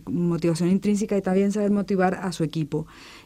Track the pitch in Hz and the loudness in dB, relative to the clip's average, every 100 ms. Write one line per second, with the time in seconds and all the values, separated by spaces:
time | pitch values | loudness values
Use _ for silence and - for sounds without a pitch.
0 | - 170 175 170 170 165 175 190 196 208 | -4 -2 0 0 0 2 2 2 2 0
1 | 214 202 190 190 202 208 202 202 185 196 | 0 -2 2 2 2 0 0 0 0 2
2 | 185 - 190 160 156 165 147 156 156 - | 2 0 -6 -4 -4 -2 -4 -4 -6 -14
3 | - - | -20 -20